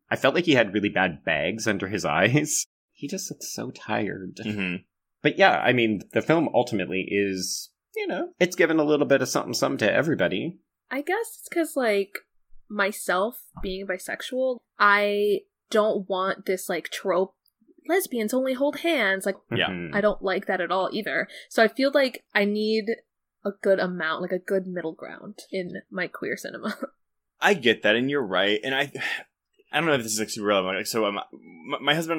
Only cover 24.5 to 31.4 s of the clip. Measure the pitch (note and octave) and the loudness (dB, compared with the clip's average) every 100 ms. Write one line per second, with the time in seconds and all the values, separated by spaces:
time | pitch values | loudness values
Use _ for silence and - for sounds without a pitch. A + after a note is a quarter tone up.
24.5 | G3 F#3 F3 D#3+ - - - - - - | -2 -2 -6 -8 -8 -14 -14 -16 -18 -10
25.5 | F#3+ F3+ - - F#3 F3 - G#3 - - | -8 -8 -10 -10 -8 -8 -6 -6 -6 -8
26.5 | - G#3+ - - _ _ _ _ _ F3 | -8 -8 -8 -12 _ _ _ _ _ 2
27.5 | F#3+ A#2 G#2+ G#2+ A2+ C3+ C#3+ G#2+ F2+ G2+ | 4 4 4 4 2 2 -2 0 2 2
28.5 | G#2+ B2+ C3+ C#3 - - - - _ _ | 0 0 -2 -4 -6 -6 -6 -10 _ _
29.5 | _ _ D3 E3 C#3 A2 A2 G#2 A2 G#2 | _ _ -2 2 2 0 -4 -4 -2 2
30.5 | G2 F#2 F#2+ G#2+ A#2 G2+ G2+ - - | 4 2 -2 -2 0 0 -2 -8 -16